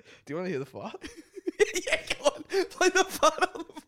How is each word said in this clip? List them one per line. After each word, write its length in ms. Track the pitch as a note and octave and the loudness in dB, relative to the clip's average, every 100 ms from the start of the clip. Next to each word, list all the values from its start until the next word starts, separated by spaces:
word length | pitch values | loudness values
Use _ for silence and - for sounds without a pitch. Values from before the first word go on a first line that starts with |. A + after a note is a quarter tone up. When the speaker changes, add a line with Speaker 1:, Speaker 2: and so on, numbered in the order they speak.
| - - - | -20 -20 -10
Speaker 1:
Do 80 | |
you 20 | D#3 | -6
wanna 140 | F#3 | -4
hear 100 | C#3 | -4
the 80 | C#3 | -6
fart? 360 | F#2+ G3 F#4 | -10 -12 -12
<laughs> 60 | - G#4 - G4+ F4+ - G#4+ F4+ | -16 -18 -20 -10 -2 2 2 2
Speaker 2:
Yeah, 140 | - - - - | -2 -2 -2 0
go 60 | C#4+ | 0
on. 160 | - - G4 - | 0 -2 -2 0
Play 200 | - F#4 | 2 4
the 160 | F#4 F#4+ | 4 0
fart 340 | - D4+ D#4 D#4+ F4+ | 2 2 2 -2 -4
on 80 | D#4+ | -14
the 160 | D4+ | -8